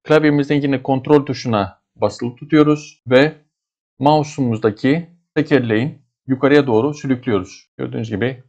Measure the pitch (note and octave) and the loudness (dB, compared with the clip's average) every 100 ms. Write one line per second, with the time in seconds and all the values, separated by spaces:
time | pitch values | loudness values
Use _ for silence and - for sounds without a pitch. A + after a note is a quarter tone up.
0 | - D#3 D3+ D3 C#3 D3 C#3+ C3 C3+ C3+ | 0 2 2 0 0 -2 -2 -4 -2 -4
1 | C3+ D3 C#3 A#2+ B2+ G#2+ F#2 - _ - | 2 2 2 -8 -2 -2 -2 -8 _ -6
2 | G#2 - A#2+ A#2+ D3+ D#3 D3+ D3+ - _ | -6 -4 -10 -10 0 2 4 2 -4 _
3 | A#2+ B2+ D3+ D#3 _ _ _ _ _ - | 2 4 4 -2 _ _ _ _ _ -2
4 | C#3 D3+ D3 - B2 A2 A2+ G2+ C3 D#3+ | 0 2 0 -4 -4 0 -2 -2 -2 -2
5 | E3+ _ _ D#3 D3 C3+ A#2 G#2+ C#3+ - | -4 _ _ -6 0 0 2 -2 -2 -8
6 | _ _ - B2+ C3+ D3 C3+ A2 C#3 D3 | _ _ -6 0 4 4 4 0 0 -4
7 | C#3 B2 B2+ B2+ F2+ - _ - B2+ B2 | -4 -4 -2 -4 -4 -16 _ -12 -10 -8
8 | A2+ G2+ A#2+ C3+ | -8 -4 -4 -6